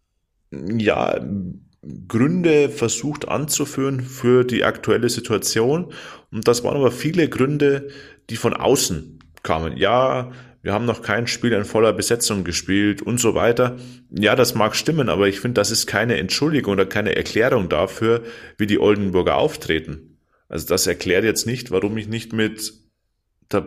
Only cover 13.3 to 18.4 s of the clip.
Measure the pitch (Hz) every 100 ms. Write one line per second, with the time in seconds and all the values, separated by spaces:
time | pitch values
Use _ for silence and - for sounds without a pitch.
13.3 | 80 107 120 123 127 - - _ 82 104
14.3 | 127 120 113 104 - - 165 117 85 98
15.3 | 98 120 120 101 113 - 101 120 95 92
16.3 | - 151 151 101 98 95 104 104 - -
17.3 | 104 123 135 87 78 95 - 113 117 -
18.3 | -